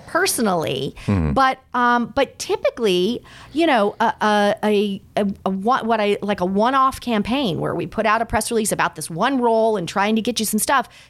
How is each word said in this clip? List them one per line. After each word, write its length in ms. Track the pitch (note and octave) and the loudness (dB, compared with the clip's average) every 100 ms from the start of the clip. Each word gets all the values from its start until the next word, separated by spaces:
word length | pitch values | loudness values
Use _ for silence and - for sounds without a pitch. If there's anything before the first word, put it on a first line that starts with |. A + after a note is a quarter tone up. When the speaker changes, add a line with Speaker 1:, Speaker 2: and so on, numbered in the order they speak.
| - | -6
Speaker 1:
personally. 880 | E4 F#4+ - A3 F3 D3 C3+ C3+ - | -2 0 0 0 0 -2 -4 -6 -8
Speaker 2:
Mm-hmm. 300 | - G2 D#2 | -2 0 2
Speaker 1:
But, 240 | C#2+ C4 C#4 _ | 2 2 0 _
um, 320 | B3 A#3+ A#3+ A3+ C#4 | -2 2 2 0 -2
but 220 | C4+ - | -2 -4
typically, 840 | - G#4 C#5+ - A3 F3+ F#3 B3 - - - | -6 -2 -2 0 0 2 0 -2 -10 -20 -8
you 140 | D4 E4 | 0 2
know, 300 | B3 G3+ - | 4 2 0
a, 140 | A3+ - | -2 0
a, 320 | G#3+ G#3 G3+ - | 2 4 2 2
a, 380 | G#3+ G#3 G#3 F#3+ - - | 0 2 0 -4 -6 -4
a, 100 | G#3 G3 | -2 -2
a 60 | G3 | -4
one, 360 | F#3+ G#3 B3+ A3 | -2 0 0 0
what 140 | A3 | 0
I, 160 | G#3 G3+ | 2 0
like 180 | G3+ G3 | -2 -2
a 60 | F3+ | 0
one-off 560 | G3 A#3 C4+ C4 - | 2 2 2 2 0
campaign 580 | - G#3+ G#3 C4+ A#3+ C#3+ | -4 -2 0 -2 -2 -2
where 140 | D3 | -4
we 120 | - F3 | -4 -6
put 200 | - G#3+ | -2 0
out 160 | A3 | 0
a 20 | |
press 260 | A3+ A#3 - | 0 -2 0
release 220 | A3+ G#3+ | -2 0
about 240 | E3+ E3 - | 0 -2 -4
this 140 | - | -10
one 320 | E3 A#3+ C4+ | -2 0 2
role 340 | A#3+ A3+ A3+ G#3+ | 2 2 2 0
and 100 | E3 | -4
trying 300 | G#3 G3+ A3+ | -2 0 0
to 60 | |
get 160 | G#3+ A#3 | 0 -2
you 60 | G#3+ | -2
some 120 | G#3+ | -2
stuff, 280 | - C#4 - - - | 0 0 0 -10 -20